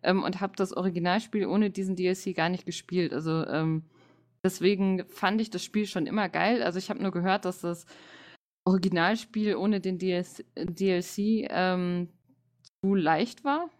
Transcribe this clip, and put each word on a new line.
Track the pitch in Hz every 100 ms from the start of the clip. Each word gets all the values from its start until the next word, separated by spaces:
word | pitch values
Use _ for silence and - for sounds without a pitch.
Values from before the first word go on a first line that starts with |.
ähm, | - 190
und | - 185
hab | 196 -
das | 190
Originalspiel | - 185 175 175 190 226 214 190
ohne | 190 214
diesen | 190 190 180
D | 180
L | 185
C | -
gar | 175 165
nicht | 180 -
gespielt. | 170 - 180 170
Also, | 135 160 160 -
ähm, | 151 160 160 160 _ _ _ _ _
deswegen | 185 180 175 196 196 185 -
fand | - 190 214
ich | 220
das | 180
Spiel | - 214 208
schon | 185 156
immer | 214 190
geil. | 170 180 240
Also | 180 175
ich | -
hab | 214
nur | 196
gehört, | 180 180 196 180
dass | 180
das | 175 170 - - - - - - _ _ -
Originalspiel | 190 185 170 170 226 - 214 208 190
ohne | 196 202
den | 185 185
D | 185
S, | 180 180 - - -
D | 170 170 190
L | 180
C, | 180 - 208 220 -
ähm, | - 185 180 175 175 175 _ _ _ _ _ - _
zu | 190 196
leicht | 156 160 233 -
war | 277 294 339 _